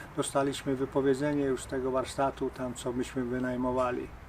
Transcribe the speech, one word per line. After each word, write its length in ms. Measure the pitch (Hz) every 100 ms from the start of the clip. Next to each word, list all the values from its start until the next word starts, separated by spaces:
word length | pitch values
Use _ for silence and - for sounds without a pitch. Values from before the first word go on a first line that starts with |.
| - -
dostaliśmy 580 | - 143 139 131 139 131
wypowiedzenie 680 | 135 143 139 131 147 147
już 200 | 139 123
z 40 | -
tego 240 | 135 131
warsztatu, 580 | 127 123 - 135 - 131
tam 240 | - 127
co 200 | 117 123
myśmy 300 | 123 120 131
wynajmowali. 840 | 120 127 127 123 127 127 123 123 131 -